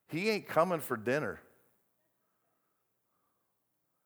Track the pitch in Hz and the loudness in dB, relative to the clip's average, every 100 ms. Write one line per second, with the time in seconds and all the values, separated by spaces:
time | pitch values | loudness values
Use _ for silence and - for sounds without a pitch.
0 | - 151 208 208 - - 170 165 - 120 | -8 -4 0 -2 0 2 4 2 -2 -4
1 | 104 139 120 82 - _ _ _ _ _ | 0 0 -2 -8 -14 _ _ _ _ _
2 | _ _ _ _ _ _ _ _ _ _ | _ _ _ _ _ _ _ _ _ _
3 | _ _ _ _ _ _ _ _ _ _ | _ _ _ _ _ _ _ _ _ _